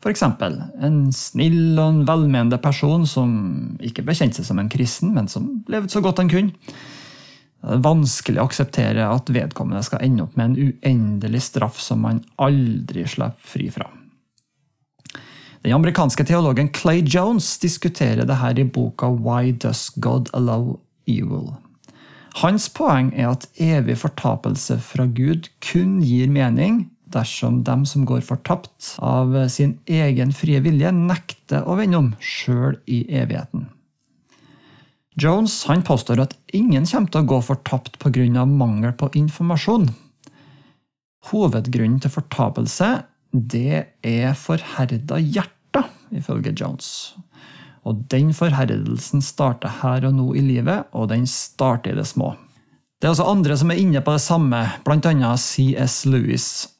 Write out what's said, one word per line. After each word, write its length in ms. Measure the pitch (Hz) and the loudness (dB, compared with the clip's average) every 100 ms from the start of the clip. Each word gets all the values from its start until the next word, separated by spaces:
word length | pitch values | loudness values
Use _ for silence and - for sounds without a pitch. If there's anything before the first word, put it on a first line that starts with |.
For 80 | 208 | -2
eksempel, 460 | 208 151 110 95 76 - - | 0 0 0 -4 -6 -10 -4
en 300 | 143 156 139 | 0 2 2
snill 640 | 131 - - 160 170 165 156 | 0 -4 0 2 4 4 4
og 140 | 156 | 4
en 140 | 156 147 | 4 4
velmenende 500 | 160 151 131 117 123 | 4 4 4 2 2
person 460 | 143 139 147 160 160 | 0 0 2 2 2
som 720 | 135 123 117 95 69 62 - 117 | 2 0 0 -2 -4 -6 -8 -10
ikke 160 | - | -8
bekjente 380 | 101 160 120 110 | -4 0 0 -2
seg 80 | - | -4
som 100 | 95 | -2
en 120 | 104 | -2
kristen, 420 | 135 123 - 170 | -2 -2 -2 0
men 140 | 196 101 | 0 -2
som 320 | - 233 262 208 | -4 -6 -6 -6
levde 240 | 214 196 | -4 -2
så 80 | 208 | 0
godt 160 | 190 185 | 0 2
han 120 | 180 | 2
kunne. 240 | 175 202 - - - - - - - - - _ _ | 4 0 -2 -18 -20 -20 -20 -20 -20 -20 -20 _ _
Det 140 | - 120 | -2 0
er 80 | 135 | 4
vanskelig 560 | 160 143 - - 104 | 4 2 0 -2 0
å 60 | 123 | 0
akseptere 560 | - 135 - 110 107 110 | 0 -4 0 0 0 0
at 240 | 120 - | -2 0
vedkommende 540 | 120 - - - 98 113 | -2 -2 -6 -6 -4 -4
skal 160 | - | -2
ende 220 | 131 123 | 0 2
opp 100 | 85 - | 0 0
med 80 | 117 | 0
en 240 | 131 139 | 2 0
uendelig 720 | 123 139 127 107 104 107 113 - | 0 0 2 2 0 -2 -2 -2
straff 320 | 127 107 - | -4 -4 -6
som 240 | - 113 | -4 -2
man 220 | 110 113 - - | 0 -2 -4 -2
aldri 600 | 139 139 123 113 - - 87 | 2 4 2 -2 -4 -6 -6
slipper 400 | - 113 - - | -4 -6 -6 -10
fri 220 | - - | -6 -6
fra. 220 | - - - - _ _ _ _ _ _ _ _ _ - - - - - - | -6 -12 -14 -20 _ _ _ _ _ _ _ _ _ -20 -20 -20 -20 -20 -8
Den 140 | 113 127 | 0 2
amerikanske 480 | 160 180 151 - 143 | 2 2 0 0 2
teologen 460 | 170 160 123 143 | 2 2 2 0
Clay 300 | - 175 165 156 | 0 2 2 2
Jones 540 | 147 190 233 - - | 2 2 0 0 -2
diskuterer 640 | 175 160 180 175 127 113 123 | -2 -2 -4 0 0 0 0
det 140 | 135 | 0
her 160 | 123 120 | 0 2
i 80 | 135 | 0
boka 400 | 127 117 - 123 | 0 -2 -2 -2
Why 460 | 120 113 120 123 | 0 0 0 0
Does 380 | 120 113 - - - | 0 -2 -4 -6 -4
God 300 | 117 123 120 | -2 0 -2
Allow 460 | - 123 113 123 - _ _ - | -2 0 0 -2 -4 _ _ -2
Evil? 480 | 107 - - - - - _ - - - - - - | -2 -2 -4 -6 -12 -18 _ -20 -20 -20 -20 -20 -2
Hans 240 | 165 208 - | 0 2 -2
poeng 400 | - 294 139 127 | -2 2 2 2
er 220 | - 120 131 | 0 -2 -2
at 100 | - - | -6 -2
evig 380 | 165 156 117 120 | 2 2 0 -2
fortapelse 800 | 156 - 127 110 110 104 - 117 | -4 -4 -2 -2 -2 -4 -2 -4
fra 240 | - - 127 | -4 -2 0
Gud 460 | 117 131 165 165 _ | 2 0 0 -4 _
kun 380 | - 175 185 190 | -2 0 2 2
gir 240 | 151 123 131 | 4 4 4
mening 600 | 143 131 117 175 233 - _ _ | 2 2 2 2 0 -2 _ _
dersom 460 | 120 117 - 120 123 120 | -4 -4 -2 0 0 2
dem 140 | 127 | 0
som 220 | 139 143 127 | 0 0 0
går 140 | 123 | 0
fortapt 720 | 123 131 - 180 - _ - - | -2 -6 -2 -4 -4 _ -14 -6
av 300 | 123 127 131 131 131 | -2 0 0 2 0
sin 220 | - 143 - | 2 0 0
egen 460 | - 160 151 127 127 | -2 0 2 2 0
frie 300 | 139 160 143 | 0 0 2
vilje 300 | 147 156 160 180 | 4 2 2 2
nekter 680 | 170 165 - - _ 147 - | 2 0 -4 -20 _ -4 -2
å 80 | 180 | 0
vende 240 | 214 175 | 2 4
om 80 | 135 107 | 2 0
selv 560 | - - - 123 131 139 - | -8 -8 -2 0 0 -2 -2
i 140 | 123 117 | -4 -2
evigheten. 540 | 139 123 - - - - - _ _ _ _ _ _ _ _ _ - _ _ _ - | -2 -2 -4 -6 -8 -10 -14 _ _ _ _ _ _ _ _ _ -20 _ _ _ -2
Jones, 380 | 147 185 220 - - | 2 4 2 -2 0
han 160 | 160 | 0
påstår 400 | 180 135 - 117 | 2 0 2 0
at 140 | 135 - _ 196 | 0 -4 _ 0
ingen 320 | 240 139 165 | 2 4 2
kommer 240 | 269 196 | 0 0
til 140 | 156 147 | 2 2
å 40 | |
gå 80 | 131 | 2
fortapt 560 | 117 123 - 127 - - | 0 -2 -2 -4 -6 -4
på 140 | 147 127 | 0 2
grunn 240 | 123 123 | 2 4
av 80 | 127 | 4
mangel 480 | 143 123 107 117 120 | 4 2 2 0 0
på 160 | 143 147 | -2 0
informasjon. 720 | 151 147 170 165 - 233 156 113 - _ - _ _ _ _ _ _ _ _ _ - | 0 0 -2 0 2 2 2 0 -16 _ -20 _ _ _ _ _ _ _ _ _ -6
Hovedgrunnen 640 | 214 185 113 120 123 113 127 | 0 0 0 -2 0 2 2
til 160 | 135 - | 0 -4
fortapelse, 880 | - - 120 - 113 - 202 254 - _ _ - | -8 -2 -2 -2 -4 -2 0 -2 -6 _ _ -4
det 560 | 113 117 127 156 160 _ | -2 -2 0 -2 -4 _
er 320 | 117 117 127 | -4 -2 0
forherda 880 | 143 - 160 - - 127 117 143 143 | -2 -2 -4 -4 -4 -2 -2 -4 -2
hjerter, 720 | 160 196 185 _ _ 277 269 - _ 196 | 0 -2 -4 _ _ -2 -2 -6 _ -10
ifølge 400 | - 113 - - | -6 -4 -4 -4
Jones. 600 | - - - - - - - _ - - - - | -6 -8 -10 -10 -12 -16 -20 _ -20 -20 -20 -14
Og 220 | - 107 117 | -6 -6 -2
den 240 | 131 151 | 2 2
forherdelsen 880 | 156 170 139 127 104 104 120 - 143 | 2 0 2 0 -2 -4 -6 -2 -2
starter 600 | 135 - 139 120 - 113 | -2 -2 -2 -2 -6 -4
her 240 | 131 127 131 | -2 0 2
og 80 | 135 | 2
nå 160 | 127 | 2
i 160 | 135 139 | 2 2
livet, 400 | 123 120 196 - - | 2 0 -2 -4 -4
og 160 | 110 | -2
den 160 | 113 127 | 0 -2
starter 640 | - - _ 131 117 - | -4 -8 _ 0 0 -2
i 80 | - | -4
det 80 | 104 | -4
små. 300 | - - - _ _ _ _ _ _ | -4 -4 -6 _ _ _ _ _ _
Det 160 | 151 | 0
er 60 | 160 | 2
også 160 | 180 202 | 2 2
andre 240 | 156 143 | 2 2
som 160 | 160 170 | 2 2
er 80 | |
inne 160 | 196 143 | 2 2
på 160 | 127 151 | 2 0
det 80 | |
samme, 460 | - 165 147 120 113 - - | 2 2 2 2 -2 -4 0
blant 240 | 151 170 | 2 4
annet 320 | 156 120 120 | 2 2 0
C 300 | - - 135 - | -2 0 2 2
S 300 | 131 - 139 | 0 0 2
Lewis. 640 | 131 113 123 - - - _ | 2 2 -2 -2 -6 -10 _